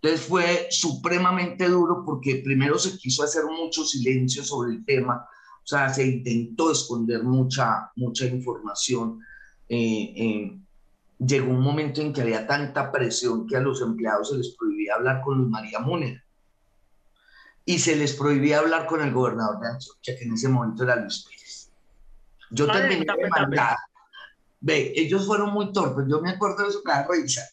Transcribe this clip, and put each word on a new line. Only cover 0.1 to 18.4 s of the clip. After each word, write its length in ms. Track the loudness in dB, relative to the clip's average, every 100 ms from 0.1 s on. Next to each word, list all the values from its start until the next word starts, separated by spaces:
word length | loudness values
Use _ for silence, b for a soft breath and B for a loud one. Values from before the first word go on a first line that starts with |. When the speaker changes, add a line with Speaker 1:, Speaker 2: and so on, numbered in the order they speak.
| 0 0
Speaker 1:
fue 400 | 2 4 2 0
supremamente 960 | -2 0 -2 0 4 4 4 0 0 4
duro 360 | 4 4 2 -2
porque 360 | -4 0 -2 2
primero 320 | 2 4 2
se 180 | 0 -4
quiso 260 | -4 0
hacer 220 | 0 0 -2
mucho 380 | -4 -4 -2
silencio 600 | -2 0 2 2 2 -2
sobre 300 | -4 -4 -4
el 120 | -4 0
tema, 420 | 0 0 -4 B B B B
o 60 | -2
sea, 200 | 0 0
se 180 | 2 0
intentó 640 | 0 0 -2 -2 0 2
esconder 520 | 2 -2 -2 -2 0
mucha, 680 | 2 2 2 2 2 0 -2 -4
mucha 280 | -4 -2 -2
información. 920 | -2 -6 -8 -8 -6 -2 -2 -2 -6 B B B B -6
Eh, 460 | -2 0 0 -4 -2
eh, 420 | -2 -2 -6 -10 -20 _ _ _ _ _
llegó 320 | 2 2 2
un 100 | 2
momento 380 | 2 2 0 -2
en 140 | -2
que 80 | 0
había 260 | 0 0 0
tanta 420 | -2 -2 -4 -2
presión 560 | 0 0 0 -2 -2 0
que 120 | 0
a 20 |
los 220 | 0 0
empleados 480 | -2 -2 0 0 0
se 80 | -4
les 180 | -4 -4
prohibía 380 | -4 -2 -2 0
hablar 260 | 0 0
con 180 | 0 2
Luz 100 | 2
María 300 | 0 -4 -4
Múnera 440 | -2 -2 -4 -8 _ _ _ _ _ _ _ _ _ _ b b b b -2
y 140 | 0
se 180 | 2 2
les 160 | 2
prohibía 460 | 0 2 4